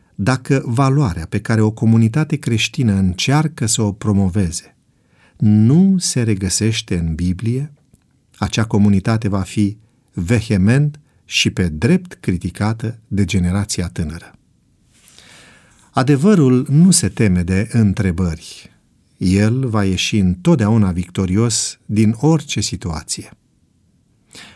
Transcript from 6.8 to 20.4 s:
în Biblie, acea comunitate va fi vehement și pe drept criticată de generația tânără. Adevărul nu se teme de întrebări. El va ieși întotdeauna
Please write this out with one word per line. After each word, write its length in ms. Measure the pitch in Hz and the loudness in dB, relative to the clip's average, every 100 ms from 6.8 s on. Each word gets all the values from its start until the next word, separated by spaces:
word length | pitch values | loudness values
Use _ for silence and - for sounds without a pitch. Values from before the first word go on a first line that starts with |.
| - 90 | -4 -4
în 180 | 82 80 | -2 -2
Biblie, 580 | 90 90 113 123 147 - _ _ _ _ _ _ | -4 -2 -4 -4 -6 -12 _ _ _ _ _ _
acea 280 | 101 - 110 | -4 -2 0
comunitate 640 | 107 104 98 117 110 107 | 2 2 2 0 -2 -2
va 140 | 98 | -4
fi 360 | 90 - 101 107 _ _ _ | -4 -2 -2 -2 _ _ _
vehement 840 | - 85 120 - 101 98 135 147 - _ _ _ | -8 -2 -2 0 2 4 4 0 -4 _ _ _
și 240 | - - | -2 -2
pe 180 | - 90 | -2 -4
drept 460 | 78 120 185 180 | -2 0 0 -2
criticată 840 | - - 90 92 - 104 113 113 113 _ | -8 -6 -4 -6 -4 -4 -4 -8 -10 _
de 180 | 98 90 | -2 -2
generația 600 | 95 87 98 101 - 87 | 0 0 -2 -4 -6 -6
tânără. 440 | - 80 82 - - _ _ _ _ _ _ _ - - - - - _ _ _ | -6 -8 -10 -18 -20 _ _ _ _ _ _ _ -20 -20 -20 -20 -20 _ _ _
Adevărul 760 | - 127 139 190 196 135 127 139 | -2 2 2 4 4 4 2 2
nu 220 | 143 185 | 4 6
se 180 | - 98 | 4 0
teme 340 | - 110 90 | 0 2 2
de 240 | 87 95 113 | 0 -2 0
întrebări. 1000 | 120 104 90 95 85 92 80 - - - _ _ _ _ _ | 2 2 2 -2 -2 -4 -4 -12 -20 -20 _ _ _ _ _
El 500 | 92 95 107 127 131 | 0 2 2 0 -2
va 180 | 107 98 | -2 0
ieși 320 | 92 - 110 | -2 -2 0
întotdeauna 760 | 92 87 | 0 0